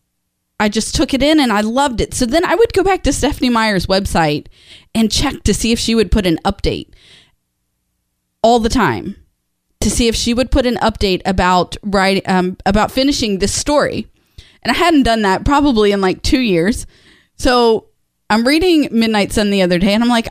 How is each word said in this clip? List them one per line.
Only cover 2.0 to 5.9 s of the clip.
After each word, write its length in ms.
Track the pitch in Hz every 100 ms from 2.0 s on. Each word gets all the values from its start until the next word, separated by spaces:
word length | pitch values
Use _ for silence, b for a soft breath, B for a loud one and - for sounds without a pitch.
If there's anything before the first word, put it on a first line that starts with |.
it. 120 | -
So 120 | - 247
then 180 | 311
I 100 | 349 349
would 180 | 466
go 100 | -
back 200 | 359 381
to 100 | 269
Stephenie 340 | - 254 - 254
Meyer's 360 | 233 220 190 175
website 640 | 190 196 190 160 147 - B B B B
and 160 | 220 220
check 340 | - - -
to 100 | -
see 180 | 196 226
if 80 | 226
she 160 | -